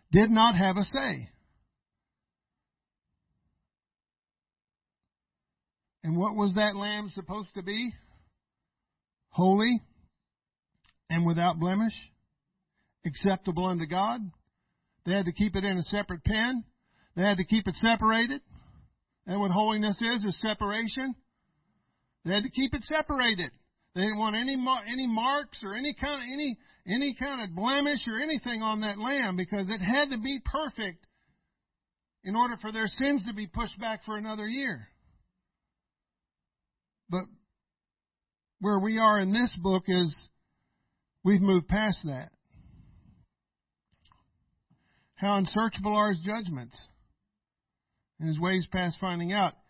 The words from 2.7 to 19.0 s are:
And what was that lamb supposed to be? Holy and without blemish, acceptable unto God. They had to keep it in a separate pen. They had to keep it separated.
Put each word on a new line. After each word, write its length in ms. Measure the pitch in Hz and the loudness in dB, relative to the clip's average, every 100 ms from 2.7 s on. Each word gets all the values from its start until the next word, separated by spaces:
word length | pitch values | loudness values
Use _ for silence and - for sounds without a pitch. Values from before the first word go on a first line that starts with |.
| _ _ _ _ _ _ _ _ _ _ _ _ _ _ _ _ _ _ _ _ _ _ _ _ _ _ _ _ _ _ _ _ _ | _ _ _ _ _ _ _ _ _ _ _ _ _ _ _ _ _ _ _ _ _ _ _ _ _ _ _ _ _ _ _ _ _
And 140 | 160 170 | -2 0
what 180 | 208 214 | 0 2
was 200 | 202 190 | 2 2
that 200 | 208 196 | 0 0
lamb 360 | 208 208 208 | -4 -6 -6
supposed 400 | 185 180 202 190 | -12 -10 -10 -10
to 80 | 196 | -10
be? 320 | 180 214 247 - - _ _ _ _ _ _ _ _ _ _ _ _ | -6 -6 -6 -10 -20 _ _ _ _ _ _ _ _ _ _ _ _
Holy 520 | - 185 196 226 240 - _ _ _ _ _ _ _ _ _ _ _ - | 2 6 6 4 2 -2 _ _ _ _ _ _ _ _ _ _ _ -4
and 140 | 165 170 | 0 2
without 320 | 170 175 165 | 4 2 2
blemish, 340 | 175 190 220 - - _ _ _ _ _ _ _ _ _ 170 | 0 0 0 -4 -14 _ _ _ _ _ _ _ _ _ -10
acceptable 600 | 139 196 190 - 170 185 | -2 0 0 -2 -2 -2
unto 200 | 175 160 | -2 -2
God. 340 | 175 202 240 196 - _ _ _ _ _ _ 175 | -2 -2 -2 -8 -14 _ _ _ _ _ _ -2
They 80 | |
had 120 | 196 175 | 0 -2
to 60 | |
keep 240 | 160 208 190 | 0 0 0
it 80 | |
in 140 | 196 185 | 0 -2
a 60 | |
separate 400 | 165 208 202 175 | -2 -4 -4 -2
pen. 420 | - 214 233 254 - _ _ _ _ - | 0 2 0 -2 -6 _ _ _ _ 0
They 60 | |
had 160 | 196 196 | 2 2
to 80 | 185 | 2
keep 220 | 220 190 | 2 2
it 80 | - | 0
separated. 640 | 226 226 220 226 233 277 - - - - - _ | 2 4 4 4 0 -4 -10 -20 -20 -20 -20 _